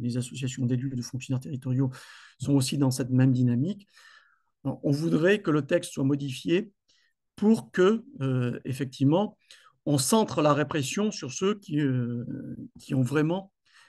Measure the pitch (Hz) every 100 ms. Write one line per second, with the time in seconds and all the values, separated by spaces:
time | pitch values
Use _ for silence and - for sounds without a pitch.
0 | 120 123 123 127 131 135 123 127 135 127
1 | 117 131 - 131 165 131 131 127 131 -
2 | - - - _ - 143 131 143 135 131
3 | 127 127 131 127 123 120 160 202 - -
4 | - - _ _ _ _ 135 131 - 143
5 | 165 160 175 208 185 151 143 175 170 -
6 | 135 143 143 127 - 170 208 _ _ _
7 | _ _ _ - 208 226 - - 185 220
8 | - - 135 127 123 117 - 131 135 -
9 | 135 165 214 - _ - _ _ - 143
10 | - 226 214 - 151 143 139 160 135 -
11 | 208 208 135 - 185 208 - 147 143 127
12 | 120 120 123 - - - - - - 139
13 | 123 147 151 180 190 _ _ _